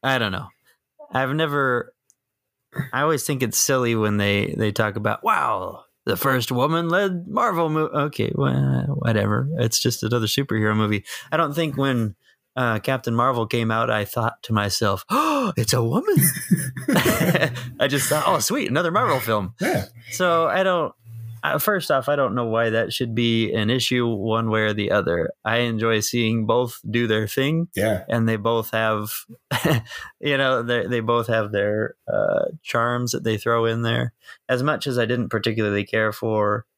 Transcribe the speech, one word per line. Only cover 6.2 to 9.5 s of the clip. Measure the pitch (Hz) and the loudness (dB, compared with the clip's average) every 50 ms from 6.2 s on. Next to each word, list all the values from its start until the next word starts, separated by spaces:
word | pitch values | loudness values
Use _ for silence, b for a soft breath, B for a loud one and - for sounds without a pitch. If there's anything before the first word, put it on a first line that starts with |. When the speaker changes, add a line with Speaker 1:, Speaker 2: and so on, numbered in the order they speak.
| - 135 135 127 113 - 127 | 0 0 2 0 0 0 0
Speaker 1:
woman-led | 123 131 151 160 165 170 165 170 190 202 196 185 175 170 | 0 2 2 2 0 0 0 0 2 2 0 -2 -4 -8
Marvel | 185 208 226 240 233 185 165 170 | -4 -2 0 0 0 0 0 0
mo-," | 156 156 156 156 - - | 0 2 0 0 0 0
okay, | 151 143 151 - - - - - | -2 -2 -2 -2 -2 -2 -2 0
wha-, | - 139 135 127 131 135 131 135 127 135 | 0 0 2 2 2 2 2 2 0 0
whatever. | 139 135 139 - 120 113 104 101 104 104 117 131 143 | -2 -4 -2 0 2 2 2 2 2 0 0 0 -2